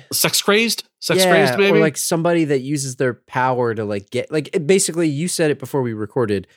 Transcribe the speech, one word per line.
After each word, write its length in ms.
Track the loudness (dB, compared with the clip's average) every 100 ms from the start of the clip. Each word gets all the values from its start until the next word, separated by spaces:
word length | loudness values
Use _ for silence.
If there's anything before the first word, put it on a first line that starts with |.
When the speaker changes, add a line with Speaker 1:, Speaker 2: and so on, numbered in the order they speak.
| -8
Speaker 1:
sex 300 | -2 0 0
crazed, 420 | 2 2 2 -4 -10 _
sex 220 | -2 2
Speaker 2:
Yeah, 80 | 4
Speaker 1:
crazed, 260 | 4 4 2
maybe. 200 | 4 4
Speaker 2:
or, 40 |
like, 160 | 2 0
somebody 460 | -2 0 2 2 2
that 140 | -2
uses 380 | -2 -4 -4 -2
their 160 | -2 -2
power 580 | _ -2 0 0 -2
to, 120 | -2 -4
like, 240 | -6 -4
get, 200 | -6 -4
like, 180 | -6 -2
it, 140 | -4 2
basically, 400 | 2 2 0 -2
you 200 | -2 -4
said 220 | 0 0
it 80 | -2
before 240 | -4 -4
we 120 | -2
recorded. 520 | -4 -6 -2 -2 -2 -6